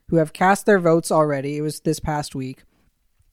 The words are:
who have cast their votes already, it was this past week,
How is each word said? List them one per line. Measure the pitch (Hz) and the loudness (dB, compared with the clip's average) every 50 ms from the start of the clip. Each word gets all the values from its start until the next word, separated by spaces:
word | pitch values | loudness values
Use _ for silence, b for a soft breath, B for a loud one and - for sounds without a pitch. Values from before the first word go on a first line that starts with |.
| _ - | _ -2
who | - | 0
have | 165 156 156 - | 0 0 0 -2
cast | - 190 185 202 - - | 0 2 2 2 2 4
their | - 208 190 | 2 2 4
votes | 175 165 160 170 160 - 196 | 4 4 2 2 2 2 2
already, | 160 156 151 143 139 135 143 147 147 | 2 2 2 0 -4 -4 -6 -6 -4
it | |
was | 151 156 147 - | -6 -6 -6 -4
this | - 165 151 - | -4 -4 -4 -2
past | - - 151 147 147 - - | -4 -6 -6 -6 -6 -8 -10
week, | 139 131 131 135 - _ _ _ _ _ _ _ _ _ _ _ _ _ _ | -10 -10 -10 -12 -16 _ _ _ _ _ _ _ _ _ _ _ _ _ _